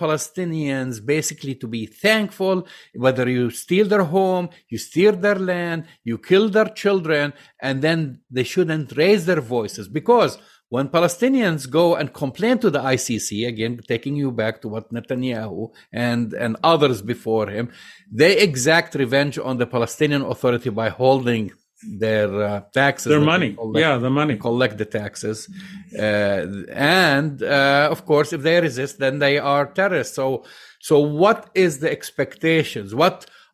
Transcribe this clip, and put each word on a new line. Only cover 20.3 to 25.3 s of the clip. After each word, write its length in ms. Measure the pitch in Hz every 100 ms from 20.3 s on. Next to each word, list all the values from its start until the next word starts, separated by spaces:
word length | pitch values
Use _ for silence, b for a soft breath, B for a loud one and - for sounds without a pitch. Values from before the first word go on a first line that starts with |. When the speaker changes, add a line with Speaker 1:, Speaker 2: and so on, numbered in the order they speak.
| 123 127 120 127
Speaker 1:
by 180 | 107 113
holding 640 | 95 131 135 120 113 104 - _ _ - 104
their, 420 | 110 110 104 101
uh, 200 | 104 104 -
taxes 360 | 135 139 139 120
Speaker 2:
Their 100 | 147
Speaker 1:
that 60 | 151
they 60 |
Speaker 2:
money. 220 | 180 131
Speaker 1:
collect, 260 | 101 113 110
Speaker 2:
Yeah, 180 | 160 131
the 120 | 127
money. 280 | 139 151 110
Speaker 1:
collect 400 | 117 120 127 110
the 80 | 107
taxes. 640 | 110 104 - 107